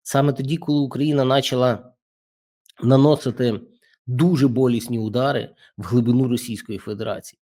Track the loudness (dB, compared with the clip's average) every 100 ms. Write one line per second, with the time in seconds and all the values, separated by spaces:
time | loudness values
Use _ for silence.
0 | -2 0 0 -2 -4 -4 -2 -2 -2 -2
1 | 0 2 2 2 0 0 0 0 -8 _
2 | _ _ _ _ _ _ _ _ 2 6
3 | 6 2 -2 -2 -4 -4 -10 _ _ _
4 | -8 0 2 4 2 2 2 0 -2 -4
5 | -2 -2 -2 -2 -8 _ _ -16 0 2
6 | 4 2 2 -2 -6 -12 -10 -12 -10 -8
7 | -8 -8 -12 _